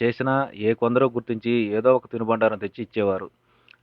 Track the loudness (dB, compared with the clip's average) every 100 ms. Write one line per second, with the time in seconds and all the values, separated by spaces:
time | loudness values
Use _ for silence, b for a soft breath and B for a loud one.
0 | 0 0 -2 0 -2 -2 -2 0 2 2
1 | 2 0 -4 -6 -2 0 0 0 2 2
2 | 0 -6 -2 2 2 0 -6 -10 -8 -2
3 | 0 0 -6 -16 b b b b